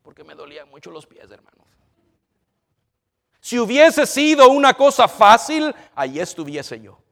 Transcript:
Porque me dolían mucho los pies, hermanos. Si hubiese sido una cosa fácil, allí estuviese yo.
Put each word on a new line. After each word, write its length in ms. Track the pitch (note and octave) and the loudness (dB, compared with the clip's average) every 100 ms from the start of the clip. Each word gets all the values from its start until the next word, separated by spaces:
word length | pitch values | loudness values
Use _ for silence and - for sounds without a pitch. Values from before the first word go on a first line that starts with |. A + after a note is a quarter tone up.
Porque 240 | _ D3 D3+ | _ _ -20
me 100 | D3+ | -20
dolían 340 | C#3+ D3 C#3+ | -20 -20 -20
mucho 220 | C#3+ E3+ | -20 -20
los 140 | D#3+ D3 | -20 _
pies, 260 | _ G2 | _ -20
hermanos. 360 | G#2 _ _ _ _ _ _ _ _ _ _ _ _ _ _ _ _ _ _ _ _ | -20 _ _ _ _ _ _ _ _ _ _ _ _ _ _ _ _ _ _ _ _
Si 180 | - A#3+ | -10 -6
hubiese 480 | A3 C4 D#4+ - C#4+ | -4 2 2 2 -4
sido 440 | C4 D4+ D4+ B3+ | -2 -2 4 4
una 240 | C#4+ C#4 | 4 0
cosa 340 | C4 C#4 C4+ A3+ | 2 0 2 -2
fácil, 680 | - G#3 A3+ - D#4 D4+ - _ - | 2 4 4 0 -6 -6 -8 _ -10
allí 240 | C3+ C#3+ | -10 -8
estuviese 640 | F3+ - D3 D3 C3+ A#2 | -12 -12 -14 -14 -14 -18
yo. 180 | G#2 G2 _ | -20 _ _